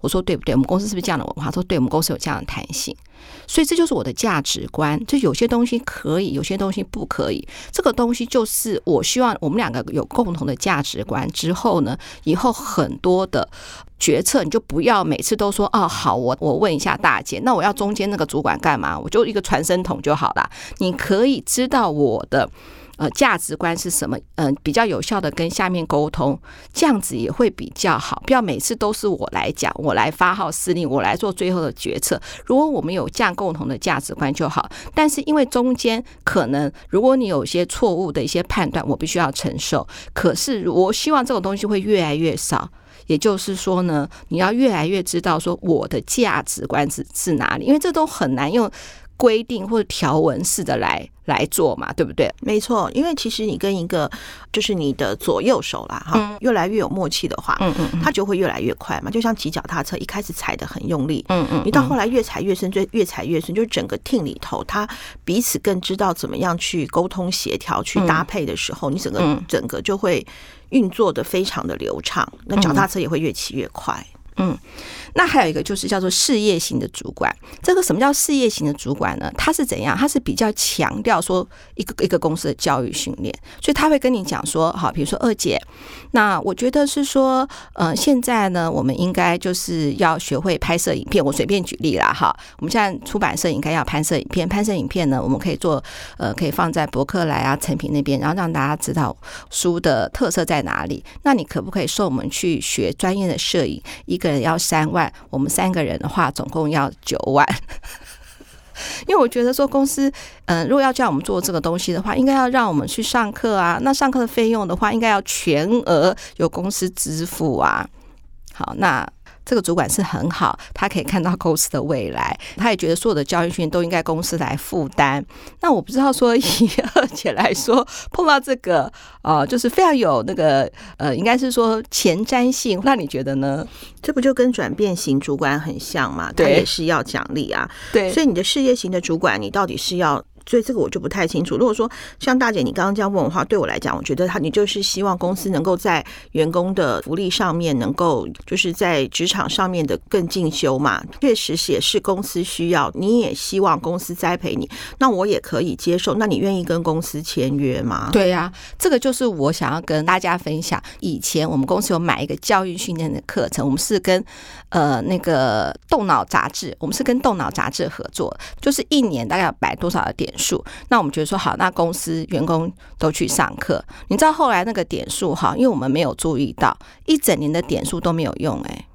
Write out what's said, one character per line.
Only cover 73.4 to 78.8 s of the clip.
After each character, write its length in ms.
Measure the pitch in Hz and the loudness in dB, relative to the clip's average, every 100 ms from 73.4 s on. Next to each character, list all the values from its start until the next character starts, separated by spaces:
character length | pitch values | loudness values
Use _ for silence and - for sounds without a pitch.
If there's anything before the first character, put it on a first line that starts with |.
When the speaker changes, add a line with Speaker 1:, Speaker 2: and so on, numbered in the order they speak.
| - | -6
Speaker 2:
越 140 | 131 113 | -6 -6
快。 260 | - - - - | -8 -6 -6 -8
Speaker 1:
嗯。 40 | - - - | -20 -20 -4
嗯， 220 | 185 - - - - - - | -2 -2 -10 -18 -16 -14 -8
那 100 | - | 0
还 200 | - 294 | 2 4
有 40 | 180 | 2
一 40 | |
个 100 | 151 | 0
就 140 | 151 196 | -4 -4
是 100 | - | -2
叫 140 | 196 | 0
做 100 | 185 | 0
事 300 | 190 - 247 | 0 2 4
业 180 | 208 175 | 4 2
型 180 | - - | 0 -4
的 120 | 104 | -4
主 200 | - - | -8 -12
管。 200 | - - - - - | -2 -2 -2 -12 -6
这 100 | - | 2
个 80 | 370 | 2
什 140 | - | 2
么 60 | 170 | 2
叫 120 | 269 | 2
事 220 | 285 - | 2 2
业 160 | 285 240 | 2 2
型 160 | - - | 0 -4
的 60 | |
主 200 | 147 | -4